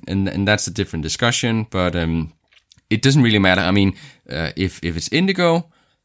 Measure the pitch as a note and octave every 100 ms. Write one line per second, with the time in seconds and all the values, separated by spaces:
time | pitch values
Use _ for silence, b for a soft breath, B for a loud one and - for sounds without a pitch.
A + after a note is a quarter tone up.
0 | - G2 G2 - G2+ G#2 - E2+ F#2+ E2
1 | D2+ - A#2 A#2 A#2+ A2+ G#2 F#2+ F2+ F2
2 | E2 E2 D#2+ - _ _ _ _ - A2+
3 | C3+ C#3+ A#2 G#2+ F#2+ F#2 F2 G2+ F#2+ -
4 | B B B C#2 D#2+ - F#2 - E2+ E2
5 | - D#3 F#3+ F#3 F3 E3 E3 _ _ _